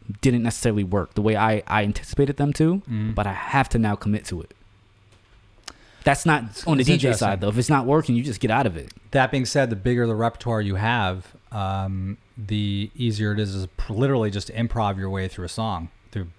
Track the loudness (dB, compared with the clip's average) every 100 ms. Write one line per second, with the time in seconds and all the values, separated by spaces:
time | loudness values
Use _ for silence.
0 | -14 0 2 2 0 0 0 0 2 0
1 | 0 0 2 2 2 2 0 0 0 -2
2 | -4 0 0 2 0 2 2 2 -2 -4
3 | -2 -2 -2 -4 -2 0 2 2 2 0
4 | -2 -2 -4 -10 -10 -18 -20 _ _ _
5 | _ _ _ -20 _ _ -20 -20 -20 -2
6 | 0 2 2 2 0 -8 0 2 4 4
7 | 4 2 2 0 0 0 2 2 4 2
8 | 4 0 0 -2 0 2 0 -2 -12 -18
9 | -2 2 2 2 0 0 0 0 0 2
10 | 2 0 -2 -2 -4 -2 0 0 0 2
11 | 0 -2 -10 -20 _ -6 -4 -2 -4 -4
12 | -6 -8 _ -14 -4 -2 0 -2 -4 -2
13 | -2 0 0 0 -2 -4 -6 -6 -4 0
14 | 2 2 0 -2 -6 -4 -2 0 -2 -2
15 | -4 -4 -4 -6 -8 -4 -4 -4 -8 -14
16 | _ -8 -8